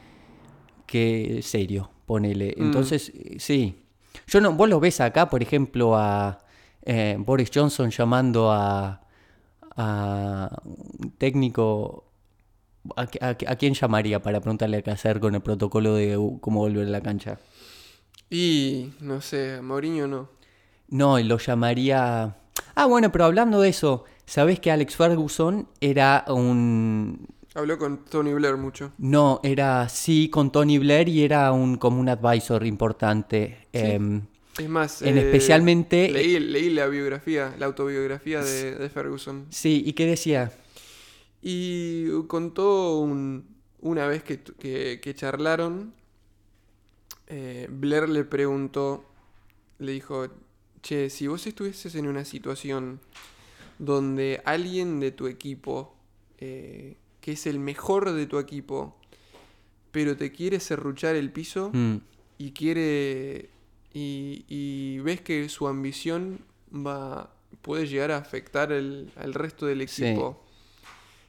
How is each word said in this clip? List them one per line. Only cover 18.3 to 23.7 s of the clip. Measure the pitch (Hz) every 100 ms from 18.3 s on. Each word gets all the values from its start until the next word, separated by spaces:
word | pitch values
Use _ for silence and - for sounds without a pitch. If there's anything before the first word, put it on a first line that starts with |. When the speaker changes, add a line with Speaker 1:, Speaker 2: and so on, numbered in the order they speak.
| 170 175 151 135 131 127 143
Speaker 2:
no | 143 135
sé, | - 143 135 127
a |
Mourinho | 127 139 156 165 139
no. | 135 135 _ _ _ _ _ _
Speaker 1:
No, | 135 139 131
y |
lo | 113 117
llamaría, | - 117 117 127 135 135 123 117 110 - _ - - -
ah, | 285
bueno, | 240 214
pero | 165 165
hablando | 185 240 202
de |
eso, | 196